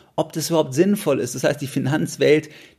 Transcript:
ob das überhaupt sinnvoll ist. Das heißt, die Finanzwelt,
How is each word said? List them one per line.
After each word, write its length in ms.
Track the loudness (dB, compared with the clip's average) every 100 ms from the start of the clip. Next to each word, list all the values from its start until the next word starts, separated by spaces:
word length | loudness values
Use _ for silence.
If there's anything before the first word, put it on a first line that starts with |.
| _ -6
ob 160 | -6
das 160 | -6 -2
überhaupt 240 | 0 2
sinnvoll 480 | 2 2 2 0 -2
ist. 120 | -2
Das 120 | -2 -2
heißt, 160 | -2
die 60 | -4
Finanzwelt, 800 | -4 -2 -2 -2 0 4 4 0 -12 -20